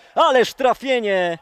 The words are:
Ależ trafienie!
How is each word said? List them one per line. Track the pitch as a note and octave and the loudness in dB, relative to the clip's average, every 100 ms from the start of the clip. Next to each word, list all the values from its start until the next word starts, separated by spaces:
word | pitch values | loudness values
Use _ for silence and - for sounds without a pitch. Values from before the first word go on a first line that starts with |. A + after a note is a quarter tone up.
| _ - | _ 0
Ależ | D#4+ C4 A3+ | 2 2 0
trafienie! | - B3+ A3+ C4 B3+ G#3+ G3 F3+ E3 | 0 -2 -2 -2 -4 -2 -2 -2 -6